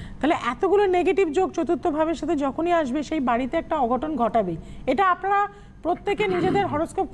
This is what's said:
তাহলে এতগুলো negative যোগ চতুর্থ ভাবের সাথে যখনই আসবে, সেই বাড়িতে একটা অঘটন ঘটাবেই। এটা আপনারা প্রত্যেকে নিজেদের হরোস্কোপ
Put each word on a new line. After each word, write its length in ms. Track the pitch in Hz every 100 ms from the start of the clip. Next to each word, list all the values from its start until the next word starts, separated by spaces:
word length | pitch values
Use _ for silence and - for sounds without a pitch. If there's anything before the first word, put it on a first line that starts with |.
| - -
তাহলে 140 | 277 330
এতগুলো 500 | 233 240 370 392 403
negative 440 | 359 339 381 359
যোগ 220 | 294 349
চতুর্থ 360 | 302 285 339 359
ভাবের 280 | 294 320 320
সাথে 200 | 302 311
যখনই 360 | 277 262 330
আসবে, 320 | 339 285 285
সেই 160 | - 320
বাড়িতে 380 | 262 240 262 330
একটা 200 | 320 311
অঘটন 380 | 240 247 302 294
ঘটাবেই। 420 | 233 233 185 165 - - -
এটা 240 | - 381
আপনারা 360 | 359 381 403 403 - - -
প্রত্যেকে 440 | 320 349 403 403 415
নিজেদের 400 | 359 359 392 370
হরোস্কোপ 400 | 302 330 - 359